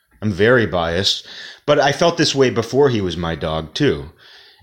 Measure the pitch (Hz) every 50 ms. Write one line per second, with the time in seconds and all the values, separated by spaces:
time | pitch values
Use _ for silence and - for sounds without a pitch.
0 | _ _ _ - - 110 95 82 104 117 127 120 110 87 92 87 82 82 85 90
1 | 101 - - - - - - - - - - - - - 147 147 139 143 139 -
2 | 180 170 165 170 156 - - 135 131 123 98 117 110 - 123 135 147 135 117 104
3 | 95 90 80 85 85 82 82 76 85 80 80 80 78 - - - 143 131 82 71
4 | 69 78 - _ - - - - - - _ _